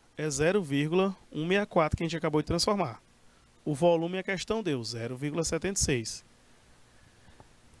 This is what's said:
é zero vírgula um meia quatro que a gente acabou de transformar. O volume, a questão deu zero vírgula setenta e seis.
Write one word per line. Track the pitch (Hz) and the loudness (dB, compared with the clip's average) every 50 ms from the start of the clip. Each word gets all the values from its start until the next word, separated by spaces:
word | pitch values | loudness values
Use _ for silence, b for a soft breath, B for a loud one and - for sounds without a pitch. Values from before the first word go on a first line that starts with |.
| _ _ _ - | _ _ _ -6
é | 151 156 | -4 -4
zero | 139 135 151 170 190 208 180 | 0 2 2 4 4 2 0
vírgula | 139 139 139 147 156 170 185 190 196 185 - - - | 0 0 0 2 2 4 2 2 2 0 -4 -12 -10
um | - 147 156 | -6 -4 0
meia | 170 190 202 208 | 2 2 2 0
quatro | - - 175 156 156 - - | 2 2 2 2 2 2 -2
que | 170 | -2
a | 160 | -2
gente | 165 156 | -2 -2
acabou | - 160 147 151 | -2 2 2 2
de | 151 - | 2 2
transformar. | 165 170 - 220 208 202 170 123 110 - - _ _ _ _ b b b b _ _ _ _ | 0 0 2 2 2 0 0 -2 -4 -10 -16 _ _ _ _ b b b b _ _ _ _
O | 151 151 | -4 -2
volume, | 131 170 175 170 165 165 175 185 190 | 2 4 4 4 4 2 -2 -4 -4
a | 180 | -4
questão | - 196 165 - - 214 226 208 | -4 -4 -4 -4 -4 -4 -2 0
deu | 175 143 123 113 | -2 -2 -2 -4
zero | 110 117 113 113 120 127 | -6 -6 -6 -6 -6 -6
vírgula | 123 143 147 - 165 160 | -6 -6 -4 -2 -2 -2
setenta | - 170 156 - 190 196 - | -2 -2 -2 -2 -2 -2 0
e | - | 0
seis. | - 143 120 110 - - - - _ - _ _ _ - - _ - - - - - - b b b b b b b b b b b - _ _ - - - | 0 0 0 -2 -6 -10 -12 -16 _ -20 _ _ _ -20 -20 _ -20 -20 -20 -20 -20 -20 b b b b b b b b b b b -20 _ _ -20 -20 -20